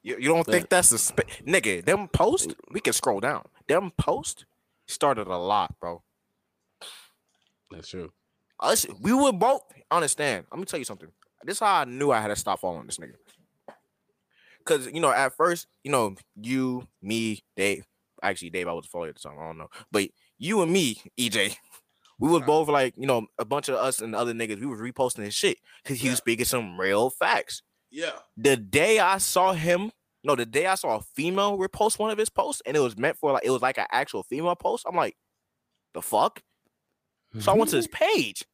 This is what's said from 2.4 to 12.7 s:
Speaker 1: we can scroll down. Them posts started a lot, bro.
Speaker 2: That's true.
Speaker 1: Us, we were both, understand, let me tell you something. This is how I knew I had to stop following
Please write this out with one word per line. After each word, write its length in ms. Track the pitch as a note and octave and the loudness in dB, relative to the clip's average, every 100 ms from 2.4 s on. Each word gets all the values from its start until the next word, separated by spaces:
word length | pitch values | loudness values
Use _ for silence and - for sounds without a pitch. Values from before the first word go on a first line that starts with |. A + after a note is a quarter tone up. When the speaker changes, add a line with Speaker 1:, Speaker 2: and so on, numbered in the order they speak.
| - - - | -2 -8 -10
Speaker 1:
we 100 | - | -4
can 100 | B2+ | -2
scroll 260 | - C3 G2 | 0 0 0
down. 240 | A#2+ C#3 - _ - | -2 -4 -10 _ 0
Them 240 | E3+ F#3+ - | 0 0 -2
posts 460 | - G3 - - - _ _ _ - | -2 -2 -4 -12 -18 _ _ _ -14
started 400 | - D3 A#2 F#2+ | 0 2 2 -2
a 100 | F2+ | -4
lot, 380 | F2+ G#2 F2 - | 2 2 0 -4
bro. 220 | F2 F2 _ _ _ _ _ _ _ _ - - - _ _ _ _ _ _ | -10 -10 _ _ _ _ _ _ _ _ -20 -20 -20 _ _ _ _ _ _
Speaker 2:
That's 160 | E2+ - | -20 -14
true. 240 | F#2 D#2+ _ _ _ _ - | -14 -14 _ _ _ _ -4
Speaker 1:
Us, 260 | B2+ - - G3 | 0 0 0 -2
we 140 | G#3 | 2
were 180 | B3+ C#4+ | 4 4
both, 300 | F#3+ A3+ C#4 _ - _ | 4 2 2 _ -20 _
understand, 560 | E3 E3 - D3 G2+ - | 0 0 0 -2 -2 -6
let 80 | D#3 | -12
me 60 | |
tell 140 | F#3+ E3+ | -8 -8
you 60 | |
something. 240 | B2 G2+ D#2+ _ _ _ | -8 -14 -18 _ _ _
This 140 | - G3+ | -10 0
is 20 | |
how 200 | G#3+ F3+ | 2 2
I 40 | |
knew 260 | B2+ B2+ C#3+ | 0 0 2
I 80 | A#2 | 2
had 80 | G#2+ | 0
to 60 | |
stop 240 | G#2 - F#2 | -4 -2 -4
following 260 | F#2 | -4